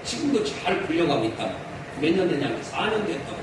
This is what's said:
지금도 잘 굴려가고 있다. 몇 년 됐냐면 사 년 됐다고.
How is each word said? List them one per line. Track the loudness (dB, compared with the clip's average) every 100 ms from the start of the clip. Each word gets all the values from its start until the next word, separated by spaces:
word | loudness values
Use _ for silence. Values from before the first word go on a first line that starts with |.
지금도 | -6 -2 2 2 2
잘 | -2 0 0 0
굴려가고 | 2 4 4 2
있다. | -2 -4 -4 -8 -10 -10 0
몇 | 2 4
년 | 4
됐냐면 | 2 0 -2
사 | -4 -2 0
년 | 0 0
됐다고. | -4 -6 -8